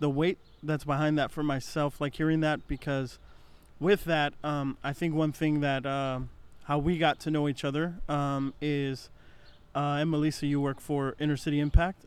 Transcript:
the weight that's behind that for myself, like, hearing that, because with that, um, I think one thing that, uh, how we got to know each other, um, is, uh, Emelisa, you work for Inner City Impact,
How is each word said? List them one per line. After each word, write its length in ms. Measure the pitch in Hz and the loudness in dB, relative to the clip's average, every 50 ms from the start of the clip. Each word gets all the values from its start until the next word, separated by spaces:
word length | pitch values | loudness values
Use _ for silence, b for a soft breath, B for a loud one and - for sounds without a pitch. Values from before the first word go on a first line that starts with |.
the 100 | 147 147 | 0 0
weight 260 | 135 143 160 180 196 - - - - - | 2 2 2 2 0 -2 -8 -20 -18 -10
that's 220 | - 151 156 143 - | -4 -4 -4 -2 0
behind 340 | 147 143 139 156 151 151 151 | -2 0 2 2 2 2 2
that 120 | 135 110 | 0 0
for 120 | - 160 | -2 -2
myself, 560 | 151 147 139 131 - - - 160 147 143 - - | -2 0 0 -2 -4 -4 -2 0 0 -2 -2 -2
like, 160 | 151 139 - | -6 -4 -2
hearing 260 | - 156 160 160 160 | 0 2 2 2 4
that, 280 | 156 151 151 139 - - | 2 2 0 -2 -4 -6
because 500 | 147 127 - 147 139 135 131 120 - - b b b b b b b b b b b - | -8 -6 -4 -2 -2 -2 -2 -4 -8 -14 b b b b b b b b b b b -2
with 240 | 143 180 208 196 - | 2 4 4 4 2
that, 300 | 170 165 151 147 143 - - - | 0 2 2 2 0 -2 -4 -4
um, 320 | 151 147 147 139 139 131 - - | -4 -2 -2 -2 -4 -4 -4 -6
I 80 | 139 | -6
think 220 | 143 - 175 165 151 | -4 -2 -2 0 0
one 180 | 156 156 151 | 2 0 0
thing 280 | 147 - 165 156 151 147 | 0 0 0 2 2 2
that, 260 | 143 139 135 135 123 | 2 0 0 0 -2
uh, 340 | 139 135 139 139 135 131 127 127 123 - - - - - - - | -2 -2 -2 -2 -2 -2 -4 -6 -8 -12 -16 -20 -20 -20 -12 -4
how 140 | - 147 147 | -2 -2 0
we 200 | 139 165 180 156 | 2 2 2 4
got 200 | 165 151 135 - | 4 4 2 2
to 100 | - 156 | 0 0
know 180 | 156 151 147 147 | 0 2 2 0
each 160 | 131 - - | 0 -2 -2
other, 300 | 143 135 151 165 175 170 180 - - | -2 0 0 -2 -2 -2 -6 -4 -2
um, 440 | 147 143 143 139 139 135 139 135 - - | 0 0 0 0 0 -2 -2 -4 -4 -4
is, 480 | 147 151 147 143 139 135 131 127 - - b b b b b b b b b b b - - | -2 -2 0 0 -2 -2 -4 -6 -10 -16 b b b b b b b b b b b -8 -4
uh, 220 | 139 147 143 143 | -2 0 0 0
Emelisa, 500 | 143 156 165 160 151 151 156 147 - 151 | 0 2 2 2 2 2 0 0 0 -2
you 140 | 143 143 143 | 0 2 2
work 180 | 143 139 135 - | 0 0 -2 -4
for 380 | - - 151 143 135 135 - - | -4 -2 0 0 0 -2 -2 0
Inner 200 | 147 151 147 131 | 0 0 0 0
City 200 | - 160 147 147 | 0 0 2 2
Impact, 460 | 147 147 - 170 170 185 190 - - | 2 6 6 4 4 4 -2 -6 -8